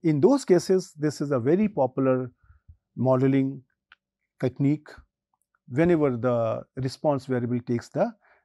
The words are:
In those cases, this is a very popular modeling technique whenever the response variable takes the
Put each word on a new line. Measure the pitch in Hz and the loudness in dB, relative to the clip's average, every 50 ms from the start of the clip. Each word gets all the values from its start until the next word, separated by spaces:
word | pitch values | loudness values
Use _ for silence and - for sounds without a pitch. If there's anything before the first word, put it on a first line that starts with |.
In | - 165 156 143 | 0 0 0 4
those | 139 214 277 269 - | 4 4 4 4 2
cases, | - 185 170 - - 190 190 180 - _ 151 | 2 2 2 4 2 0 0 0 -4 _ -4
this | 147 151 143 - | -4 -4 -4 -4
is | 156 143 | -4 -2
a | 147 123 | -2 -2
very | 113 131 160 190 214 208 | 2 2 2 2 2 -2
popular | - - 131 127 _ - 135 131 131 127 127 127 _ _ _ _ _ _ _ _ - _ _ _ _ | 0 -2 -2 -2 _ -2 0 0 0 0 -2 -8 _ _ _ _ _ _ _ _ -20 _ _ _ _
modeling | - 117 131 131 127 135 135 135 139 135 135 139 139 _ _ _ _ _ _ - _ _ _ _ _ _ _ _ _ | -4 0 0 2 2 2 2 2 2 0 -2 -6 -10 _ _ _ _ _ _ -20 _ _ _ _ _ _ _ _ _
technique | - 127 123 - 143 139 151 151 _ - - - _ _ _ _ _ _ _ _ _ _ _ _ _ - | -6 -4 -2 0 0 0 0 -2 _ -20 -20 -20 _ _ _ _ _ _ _ _ _ _ _ _ _ -8
whenever | 123 131 165 175 175 160 151 139 123 | -2 0 2 2 2 2 2 0 0
the | 120 113 127 120 120 117 110 113 - - _ _ | -2 -2 -2 0 0 -2 -2 -4 -6 -10 _ _
response | - 131 135 - - - 156 143 135 - | -8 -8 -8 -8 -4 -2 -2 -2 -2 -4
variable | - 131 123 120 117 120 120 | -4 -4 -4 -2 -4 -6 -6
takes | - - 120 117 - - | -4 -4 -4 -4 -4 -6
the | _ 143 190 240 220 _ _ _ _ _ _ | _ -4 -4 -4 -4 _ _ _ _ _ _